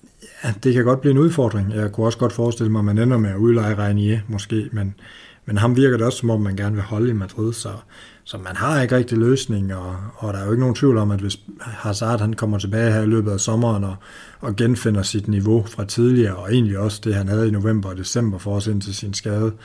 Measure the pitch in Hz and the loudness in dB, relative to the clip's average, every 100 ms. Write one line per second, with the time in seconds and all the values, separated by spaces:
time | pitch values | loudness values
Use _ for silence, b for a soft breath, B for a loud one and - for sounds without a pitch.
0 | - _ - - 127 107 131 123 117 131 | -20 _ -20 -10 -6 -2 2 4 4 2
1 | 143 135 160 - 120 104 98 107 104 104 | 4 4 4 4 0 0 -2 -2 -2 0
2 | 113 113 120 - 120 113 110 110 104 104 | 0 0 -2 0 -2 0 0 2 2 2
3 | 120 123 104 98 113 117 107 104 101 101 | 4 2 2 2 2 4 2 0 0 2
4 | 104 110 104 104 - 110 107 110 98 98 | 2 0 -2 -8 -4 -6 -4 -4 -6 -8
5 | B B B B - 104 117 123 135 120 | B B B B -6 0 2 4 4 4
6 | 117 - 117 110 101 95 101 104 95 107 | 0 0 0 0 0 -2 -2 -2 -4 -2
7 | 120 110 95 - 110 117 110 104 - B | 0 -2 -4 -6 -6 -6 -8 -12 -16 B
8 | B B - 101 92 95 127 151 123 127 | B B -16 -14 -10 -6 -2 0 2 2
9 | 120 113 117 135 - 104 98 95 90 92 | 2 2 4 2 0 -2 -2 -4 -8 -8
10 | 101 - 107 98 98 117 131 117 139 113 | -10 -10 -8 -6 -2 0 0 2 2 4
11 | 104 101 98 - - - - 107 110 104 | 2 0 -2 -6 -12 -18 -16 -10 -6 -4
12 | 113 120 107 110 110 104 101 107 117 110 | -2 0 0 -2 -2 -2 -2 0 2 2
13 | 107 113 107 98 - 110 117 104 98 95 | 2 2 2 0 0 2 2 0 -2 -6
14 | B B B B 123 104 117 120 117 104 | B B B B -6 0 2 2 2 0
15 | 92 104 101 104 98 113 101 - 101 - | 0 -2 0 0 2 2 0 -6 -6 2
16 | 123 127 107 90 92 123 110 95 107 104 | 4 4 2 0 0 2 2 0 -2 -2
17 | 113 101 98 107 113 104 104 110 98 92 | -2 0 0 2 2 2 0 0 -2 -8
18 | 92 123 117 95 101 101 98 104 98 98 | -6 -2 -2 -2 -4 -2 -2 -2 -4 -8
19 | 104 95 107 104 110 107 | -8 -6 -4 -2 -2 -4